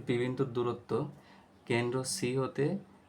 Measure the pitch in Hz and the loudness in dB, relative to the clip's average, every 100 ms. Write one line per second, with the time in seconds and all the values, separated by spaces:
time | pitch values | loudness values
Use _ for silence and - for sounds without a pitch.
0 | 117 120 123 131 135 117 120 117 - 113 | 2 0 0 0 0 2 0 -2 -2 -2
1 | 143 - - - - - - 120 120 131 | -2 -8 -20 -20 -20 -16 0 2 2 0
2 | 131 - 123 131 131 - 147 196 - - | -2 -2 0 0 0 0 0 0 -6 -20